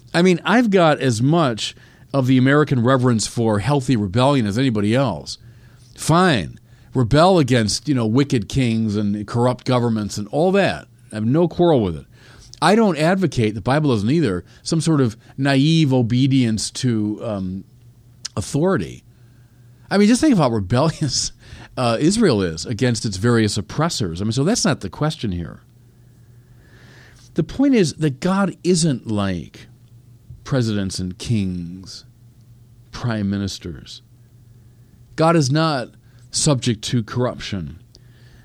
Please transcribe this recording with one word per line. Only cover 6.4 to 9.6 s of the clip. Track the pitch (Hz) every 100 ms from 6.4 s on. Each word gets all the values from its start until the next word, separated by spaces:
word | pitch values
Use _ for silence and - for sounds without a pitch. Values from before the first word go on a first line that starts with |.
| 71 - _ - -
Rebel | - 117 147 180 185
against, | 123 127 107 101 -
you | 131
know, | 110
wicked | 120 135 131 95
kings | 139 123 113 110 104
and | 104 104 104
corrupt | 120 123 123